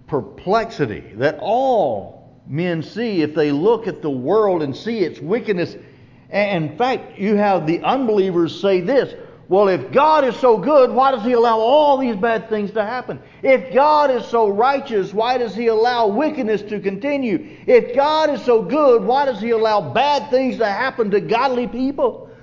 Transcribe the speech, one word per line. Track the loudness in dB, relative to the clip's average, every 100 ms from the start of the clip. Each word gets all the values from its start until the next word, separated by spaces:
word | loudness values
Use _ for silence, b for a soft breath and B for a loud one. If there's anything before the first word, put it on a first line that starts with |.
| -6
perplexity | -6 -6 -10 -2 0 -2 -4 -4 -6 -12 -4
that | -4 -2
all | -2 0 0 0 0 -4 -10 -20 -20 -20 -10
men | -6 -4 -4
see | -6 -6 -4 -2
if | -2
they | 0 0
look | 2 2 0 -2
at | -8
the | -6
world | -6 0 2 2 0
and | -4 -6
see | -6 -2
its | -4 -4
wickedness. | -4 -4 -2 -4 -4 -8 B B B B B
And | -2 -2 -2 -4
in | -2
fact, | -2 -2 -8 -6
you | -2
have | 2 2 0 0
the | -2
unbelievers | 0 0 0 0 2 0 -2 0
say | 0 0
this, | 2 0 0 -8 B B 0
"Well, | 2 4
if | 2 0
God | 2 4 4
is | 2 2
so | 2 4
good, | 4 4 4
why | 4 2
does | 2
he | 0
allow | 2 2 2
all | 4 4 4 2
these | 0 -2
bad | -2 -2 -4
things | -6 -4
to | -4
happen? | -4 -6 -8 -12 B B
If | 2 2 2
God | 2 4 4 2
is | 0 0
so | 0 2
righteous, | 2 2 0 -2 -4 -2
why | -2 0 0
does | -2
he | -2 0
allow | 2 2 2 0
wickedness | 0 -2 -2 -2 -2
to | -4 -6
continue? | -6 -4 -4 -2 -2 -4 -6 -10 4
If | 4 4
God | 0 2 2 0
is | -2
so | 0 0
good, | 2 2 4 4
why | 2 0
does | 0 -2
he | -2
allow | 0 2 0 0
bad | 0 0 0 0
things | 0 0 -2
to | -2
happen | -2 -4 -2 -2
to | -2
godly | 0 0 0 -2 -4
people?" | -4 -4 -2 -2 -2 -18 B